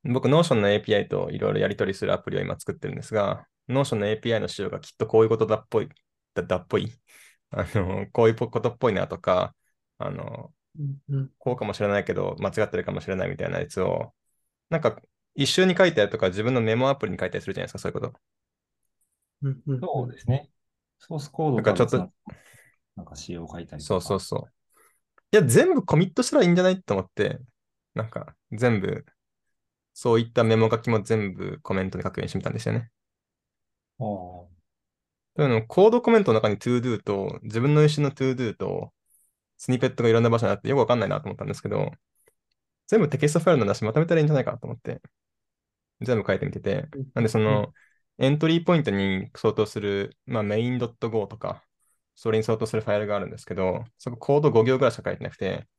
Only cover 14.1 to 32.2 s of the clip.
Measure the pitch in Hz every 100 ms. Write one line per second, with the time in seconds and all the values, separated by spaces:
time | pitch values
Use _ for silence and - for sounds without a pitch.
14.1 | _ _ _ _ _ _ 165 - - _
15.1 | _ _ - 139 - 156 - 190 - 101
16.1 | - 95 92 110 127 110 113 131 139 101
17.1 | 92 92 95 95 95 90 - - - -
18.1 | - _ _ _ _ _ _ _ _ _
19.1 | _ _ _ 139 131 - 131 160 127 123
20.1 | - - 131 - _ _ _ _ _ -
21.1 | 160 - - 165 113 107 101 - - 90
22.1 | _ - - _ _ _ _ _ - 80
23.1 | - - 85 85 87 85 - 73 95 -
24.1 | 98 - - - _ _ _ _ _ _
25.1 | _ _ 214 139 135 349 311 - 156 190
26.1 | - 247 302 180 175 185 185 - 95 92
27.1 | - 101 - - _ _ _ _ - 110
28.1 | - - _ _ 110 123 110 98 98 -
29.1 | _ _ _ _ _ _ _ _ - 123
30.1 | 117 117 - 113 110 110 113 - 110 95
31.1 | 110 101 92 95 95 - 98 95 92 92
32.1 | -